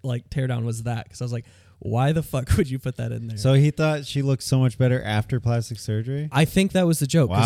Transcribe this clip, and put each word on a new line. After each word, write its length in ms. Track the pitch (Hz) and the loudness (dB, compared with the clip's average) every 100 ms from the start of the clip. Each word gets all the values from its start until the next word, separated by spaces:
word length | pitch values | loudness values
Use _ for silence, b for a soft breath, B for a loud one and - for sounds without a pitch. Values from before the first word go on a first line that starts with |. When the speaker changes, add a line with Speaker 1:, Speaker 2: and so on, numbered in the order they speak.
Speaker 1:
like, 260 | 131 120 - | -6 -6 -6
tear 160 | 143 127 | -4 -2
down 180 | 120 | -2
was 180 | 117 113 | -4 -6
that 240 | 117 117 - | -6 -6 -8
'cause 120 | - | -10
I 40 | |
was 80 | 123 | -8
like, 120 | 120 - b b b | -8 -10 b b b
"Why 320 | - 123 139 | -4 0 2
the 100 | 160 | 0
fuck 280 | 156 131 131 | -2 -4 0
<laughs> 60 | - | 0
would 120 | 143 | 0
you 120 | 131 | -4
put 160 | 131 123 | -6 -6
that 160 | 117 | -6
in 160 | 113 113 | -6 -8
there?" 80 | 107 | 0
Speaker 2:
So 160 | 127 | 4
he 160 | 135 147 | 6 4
thought 360 | 151 156 151 135 | 2 0 0 -4
she 160 | 139 | -2
looked 200 | 139 131 | 0 -2
so 160 | - 135 | 0 2
much 180 | 131 - | 2 2
better 240 | 127 127 | 2 2
after 360 | 107 107 - 127 | 0 -2 0 -2
plastic 400 | 120 117 110 107 | 0 -2 -4 -8
surgery? 500 | - 107 120 139 151 | -4 -4 -4 -6 -2
Speaker 1:
I 120 | 131 160 | 2 2
think 260 | 190 190 | 2 2
that 120 | 185 175 | 2 2
was 120 | 160 | 2
the 80 | 139 | 2
joke 240 | 165 117 | 2 4
'cause, 80 | 98 | 4